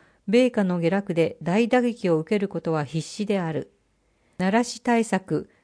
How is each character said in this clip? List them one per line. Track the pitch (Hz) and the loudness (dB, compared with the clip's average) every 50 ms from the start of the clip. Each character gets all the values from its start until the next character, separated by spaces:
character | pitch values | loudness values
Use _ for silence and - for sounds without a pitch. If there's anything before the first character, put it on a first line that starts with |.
| _ _ _ _ _ 202 | _ _ _ _ _ 2
米 | 202 247 254 240 | 4 4 4 4
価 | 240 220 196 | 2 0 0
の | 180 180 175 | 0 0 0
下 | 165 170 | 0 2
落 | 190 202 202 - 165 | 0 0 -2 -2 0
で | 170 160 - - - 151 | 0 0 0 -2 -4 -4
大 | 170 175 220 240 220 | 0 2 2 2 2
打 | 262 254 | 2 2
撃 | 240 240 220 - - 180 | 2 0 -2 -2 0 0
を | 165 156 | 2 0
受 | 160 - | 0 0
け | 214 202 | -2 -2
る | 196 196 | -2 -2
こ | - 165 | -4 -6
と | - 165 | -4 -2
は | 160 156 143 | -2 -2 -2
必 | 127 147 160 151 | -4 -4 -6 -6
至 | - - - 208 | -6 -8 -8 -4
で | 208 202 190 | -2 -2 -2
あ | 170 160 | -2 -4
る。 | 156 139 - - _ _ _ _ _ _ _ _ _ _ _ _ _ - | -4 -6 -6 -8 _ _ _ _ _ _ _ _ _ _ _ _ _ -2
慣 | 180 190 | -2 2
ら | 208 233 240 | 2 2 0
し | 240 - - | 0 -4 -6
対 | - 240 233 233 220 | -2 0 2 2 2
策、 | - 196 185 190 - 156 143 - - _ _ | 0 -2 -2 -2 -2 -4 -4 -4 -6 _ _